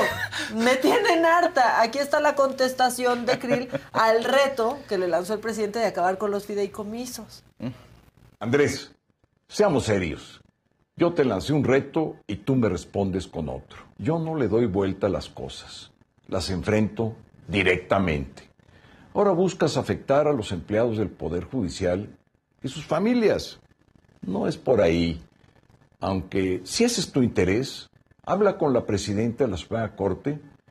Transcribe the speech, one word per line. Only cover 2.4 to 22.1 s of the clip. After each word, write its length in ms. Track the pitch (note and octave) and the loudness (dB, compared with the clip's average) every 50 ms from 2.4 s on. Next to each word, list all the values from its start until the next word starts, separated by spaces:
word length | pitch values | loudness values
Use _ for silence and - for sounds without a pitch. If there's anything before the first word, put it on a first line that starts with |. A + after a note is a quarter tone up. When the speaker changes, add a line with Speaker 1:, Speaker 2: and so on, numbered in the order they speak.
| C#4 C4+ C4+ B3+ B3+ B3+ B3+ - B3+ B3 B3 B3 B3+ B3 B3 A#3+ A#3+ | 2 0 2 0 0 -2 2 0 0 0 0 0 0 0 0 0 0
Speaker 2:
de 120 | A3+ B3 A#3 | -2 -2 -2
Krill 300 | - A#3+ C4 B3 B3 B3 - - - - - | 0 -2 -2 -2 -2 -4 -6 -8 -8 -4 0
al 320 | - A3 A3+ A3 A3+ A#3 | 2 4 4 4 4 2
reto 540 | B3 C4 C4+ C#4 C4+ - - A3+ A3+ C4+ C#4+ - - | 2 2 4 2 2 2 0 0 0 -2 -4 -6 -4
que 100 | G#3+ F#3 | -2 -2
le 100 | F#3 F3+ | 0 0
lanzó 260 | E3 E3 F3+ F3+ A3 | 0 0 -2 -2 -6
el 60 | G3+ | -6
presidente 380 | G#3 A3+ A3 G3+ G#3+ G3+ G3+ A#3 | -4 -6 -4 -4 -4 -4 -2 -2
de 80 | A3+ | -2
acabar 320 | G3 F3+ - F3 F#3 F#3+ F#3+ | -2 0 0 0 0 0 0
con 120 | G#3+ G3+ | -2 -2
los 160 | G3+ G3+ G3+ | -2 -4 -4
fideicomisos. 960 | - G#3 G3+ G3+ F#3+ - - G#3+ G#3 A3 A#3 B3 B3+ B3 - G#3+ - - - _ _ _ _ - B2+ B2 - - - - - _ - _ _ _ - _ _ | -6 -4 -4 -4 -4 -6 -10 -10 -10 -8 -10 -10 -10 -12 -14 -16 -16 -20 -20 _ _ _ _ -10 -10 -10 -12 -20 -20 -20 -20 _ -20 _ _ _ -20 _ _
Speaker 3:
Andrés, 520 | - A#2 A#2+ C#3+ D3 C3 C3+ - - - - _ _ _ _ _ _ _ _ _ _ _ | -4 0 2 4 4 2 0 -4 -10 -14 -20 _ _ _ _ _ _ _ _ _ _ _
seamos 360 | - - G#3 G3+ D#3 B2+ - | 0 2 2 4 4 2 2
serios. 560 | A2+ G#2 G2 F2+ D#2+ C#2 - - - - - _ _ _ _ _ _ _ _ _ _ _ | 2 0 0 0 -2 -4 -8 -12 -18 -20 -20 _ _ _ _ _ _ _ _ _ _ _
Yo 160 | - D#3+ E3+ E3+ | 0 0 0 2
te 120 | - C#3+ | 2 2
lancé 280 | B2+ G#2 F#2 F2+ - D3 | 2 2 0 0 0 0
un 120 | D3+ B2 | 0 2
reto 520 | A2 A2 C#3 C#3 - - E3 D#3 - - - _ | 4 2 2 2 0 -2 -2 -2 -2 -6 -12 _
y 100 | - G#2 | -10 -10
tú 180 | - - - C3+ | -8 -2 0 0
me 120 | C3 A#2 G#2 | 2 2 2
respondes 580 | F#2 F2 - - - G2 G2 F#2+ F2+ F#2+ F2+ | 0 -2 -6 -6 -2 -2 -2 0 -2 -4 -6
con 220 | - - E2+ D#2+ C#2+ | -6 -8 -8 -8 -6
otro. 300 | C2 C2+ - - - - - - - _ | -8 -10 -12 -16 -20 -20 -20 -20 -16 _
Yo 200 | G2+ A2+ D#3+ E3+ | -4 -2 -2 -2
no 160 | D#3+ D#3+ D#3+ | -2 -4 -2
le 120 | D#3 B2+ G2+ | -2 -2 0
doy 180 | G2 A2+ A#2+ | 2 2 2
vuelta 400 | A2+ F#2 G2+ G2 G2 F#2 - - | 2 2 0 0 0 -2 -2 -2
a 40 | G#2 | 0
las 180 | F2+ D2+ C#2+ - | 0 -2 -4 -8
cosas. 600 | - - - C2+ - - - - - - - - _ _ _ _ _ _ _ - | -12 -12 -12 -12 -12 -14 -18 -18 -18 -18 -20 -20 _ _ _ _ _ _ _ -6
Las 220 | - F#2+ F2 - | -6 -4 -4 -4
enfrento 640 | F#2+ F2 D#2 - G#2 G#2+ A2 G2+ - - F#2 G#2+ A2 - - - _ - - - | -4 -4 0 0 2 2 2 0 -2 -4 -4 -6 -6 -10 -18 -20 _ -20 -12 -4
directamente. 1000 | E2 G2+ F#2+ F#2 F2+ F2+ - - G2+ G2 G2 F2+ D#2 D2 C2+ - - - - - _ _ _ _ _ - _ - - - - - - | 0 2 4 4 2 2 2 0 2 2 2 2 0 -2 -4 -8 -12 -18 -20 -20 _ _ _ _ _ -20 _ -20 -20 -20 -20 -8 -2
Ahora 160 | - G3+ G3+ | 2 2 2
buscas 460 | F#3+ E3 F#3+ F3+ - - F3+ D3+ - | 4 4 2 0 2 0 0 0 0
afectar 500 | C#3 G#2+ - G2+ D#2+ - - C#3 C#3+ D3+ D3+ | 0 0 0 -2 -4 0 2 2 4 4 2
a 40 | D3 | 2
los 200 | B2+ G#2 - G2+ | 0 -2 -4 -6
empleados 460 | F2 D2+ - G#2 G#2+ A#2+ A#2+ A2 G#2+ | -8 -6 -2 0 0 2 0 0 -2
del 100 | G#2+ - | -4 -4
Poder 360 | - - D2+ D#2 D#2+ F2 F2+ | -4 -8 -8 -6 -6 -6 -6
Judicial 640 | - - C3 G#2 E2+ - - G2 F2 F2+ F#2+ G#2 - | -6 -4 -4 -4 -4 -4 -4 -2 -2 -2 -2 -4 -8